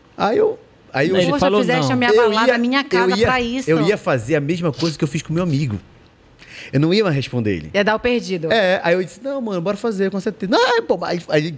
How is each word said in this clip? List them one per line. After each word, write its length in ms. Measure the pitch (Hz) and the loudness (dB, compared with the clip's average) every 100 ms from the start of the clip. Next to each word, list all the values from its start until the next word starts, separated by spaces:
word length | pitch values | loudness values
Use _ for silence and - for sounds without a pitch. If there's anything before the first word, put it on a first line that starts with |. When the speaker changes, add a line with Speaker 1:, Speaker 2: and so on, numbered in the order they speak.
| _ - | _ -4
Speaker 1:
Aí 200 | 196 403 | 0 2
eu, 220 | 427 - - _ - | 0 -2 -14 _ -8
aí 160 | 131 160 | -2 0
eu 60 | 185 | 2
Speaker 2:
Ele 120 | 180 | 2
Speaker 3:
Poxa, 120 | 277 | 2
Speaker 2:
falou 220 | 277 208 | 2 2
Speaker 3:
fizeste 220 | - 254 262 | 2 2 2
Speaker 2:
não. 60 | |
Speaker 3:
a 20 | 254 | 2
minha 140 | 240 | 4
Speaker 1:
eu 180 | 220 220 | 4 4
Speaker 3:
balada, 220 | 214 240 | 2 2
Speaker 1:
ia, 60 | 240 | 2
Speaker 3:
minha 260 | 240 269 | 2 0
casa 280 | 277 185 185 | 0 0 2
Speaker 1:
eu 60 | 214 | 2
ia, 80 | 233 | 2
Speaker 3:
pra 160 | 254 | 0
isso. 280 | 233 262 196 | -2 -4 0
Speaker 1:
eu 100 | 160 165 | 2 2
ia 100 | 208 | 0
fazer 380 | 180 135 110 151 | 0 -2 0 -2
a 60 | |
mesma 300 | 143 175 175 | 0 -2 -2
coisa 260 | - 165 147 | -2 -2 -2
que 60 | |
eu 40 | 160 | -4
fiz 140 | 160 | -4
com 120 | - | -4
meu 100 | 160 | -2
amigo. 360 | 180 139 143 98 - - - _ - - - - - | 0 0 -2 -4 -10 -20 -20 _ -20 -20 -20 -20 -4
Eu 60 | 139 | 0
não 140 | 160 | 2
ia 100 | 202 | 2
mais 120 | 196 139 | 2 0
responder 400 | - 123 104 87 | -2 -2 -2 -2
ele. 160 | 76 | -2
Speaker 3:
Ia 100 | 196 | -2
dar 120 | 208 214 | 0 0
o 40 | |
perdido. 520 | 240 240 180 180 160 | 0 -2 -2 -4 0
Speaker 1:
É, 300 | 226 185 196 | 2 2 2
aí 100 | 180 | 2
eu 100 | 185 | 0
disse, 200 | 185 - | -2 -8
"Não, 160 | 269 277 | -8 -6
mano, 200 | 226 185 | -4 -4
bora 160 | 175 202 | -4 -4
fazer, 340 | 233 196 190 | -4 -2 -2
com 80 | 196 | -2
certeza." 320 | 214 - 190 | -6 -6 0
"Não, 260 | 330 494 466 | 2 2 2
é, 40 | |
pô", 180 | 453 185 | 0 -2
aí, 180 | 180 175 - | -2 -6 0
aí 180 | 156 | 0
ele 40 | 160 | 0